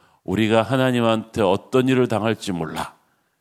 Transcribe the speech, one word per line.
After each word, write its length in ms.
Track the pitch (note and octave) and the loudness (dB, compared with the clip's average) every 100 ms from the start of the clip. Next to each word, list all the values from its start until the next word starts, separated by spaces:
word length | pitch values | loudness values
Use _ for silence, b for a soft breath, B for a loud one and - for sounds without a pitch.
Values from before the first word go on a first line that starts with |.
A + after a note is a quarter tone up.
| b b | b b
우리가 380 | - F#2+ A2 A2+ | -6 -2 2 2
하나님한테 800 | A2 C3 C3 B2 A#2 A2 G#2+ - | 2 0 0 2 0 0 -4 -2
어떤 460 | G2 G2 - C3 C3 | 0 0 0 0 2
일을 200 | C3 B2 | 2 2
당할지 440 | A2 A2 A2 - | 0 -2 -4 -4
몰라. 440 | F2+ D#2+ E2 - - _ _ _ _ | -6 -6 -8 -10 -12 _ _ _ _